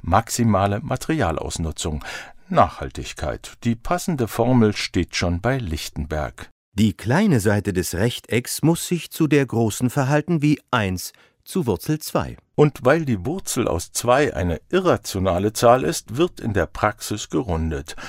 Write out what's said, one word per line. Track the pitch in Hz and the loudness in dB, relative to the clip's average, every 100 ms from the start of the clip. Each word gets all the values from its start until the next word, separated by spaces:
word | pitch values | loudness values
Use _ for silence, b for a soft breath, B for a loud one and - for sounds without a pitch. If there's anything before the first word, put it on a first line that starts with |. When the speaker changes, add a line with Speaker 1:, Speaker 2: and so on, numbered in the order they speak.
Speaker 1:
maximale | - 123 - - 117 95 101 101 | 0 2 2 0 2 4 2 -2
Materialausnutzung. | 147 127 - 160 90 78 - - 80 - 85 73 B B B - - | -4 -6 -2 0 0 -2 -6 -4 -4 -4 -4 -6 B B B -20 0
Nachhaltigkeit. | 170 90 - 67 - - - - 55 - - | 2 2 0 -10 -8 -12 -8 -6 -6 -12 -6
Die | 117 113 | -4 -2
passende | - 175 - 143 113 | -2 -2 -2 -2 -2
Formel | - 120 127 107 - | 0 4 6 4 2
steht | - 95 82 - | -2 -2 -2 -2
schon | 87 87 | -2 0
bei | 113 131 | 0 -2
Lichtenberg. | 90 78 - 73 71 76 69 - - _ _ | -4 -6 -6 -8 -6 -4 -6 -10 -20 _ _
Speaker 2:
Die | 98 110 | 2 2
kleine | - 110 156 214 123 | 2 0 2 4 4
Seite | 101 101 101 | 4 2 0
des | 90 85 85 | -2 -2 0
Rechtecks | 117 - - 117 - - | 0 -2 -2 -2 -2 0
muss | 147 170 - | 2 2 -2
sich | 175 - | -4 -4
zu | - 156 | -2 2
der | 147 131 | 2 2
großen | 113 110 - 123 | 2 0 0 -2
verhalten | 143 131 151 151 165 | 0 2 2 2 2
wie | 147 - _ | 2 0 _
eins | 123 98 90 - b b b | 0 0 -2 -8 b b b
zu | - 190 123 | -6 -4 0
Wurzel | 87 - 156 | -2 -2 -4
zwei. | - 147 67 58 _ - | -2 -4 -4 -10 _ 4
Speaker 1:
Und | 147 - | 4 4
weil | 127 165 139 | 2 2 2
die | 101 110 | -2 -2
Wurzel | 190 - 123 - | -6 -4 -2 0
aus | 85 - | -2 -4
zwei | - 117 131 143 | -4 2 2 2
eine | 73 90 82 - | 0 -2 -4 -2
irrationale | 180 180 113 - 98 95 87 104 | 0 2 0 -2 -2 0 2 0
Zahl | - 120 127 | 4 6 6
ist, | 147 160 - 120 | 2 -4 -6 -2
wird | 175 - | -2 -2
in | 113 | -2
der | 98 80 | 0 -2
Praxis | - 107 - - 107 - | 0 -2 -2 -6 -8 -4
gerundet. | 78 92 80 80 71 - B | -4 -2 -2 -2 -4 -8 B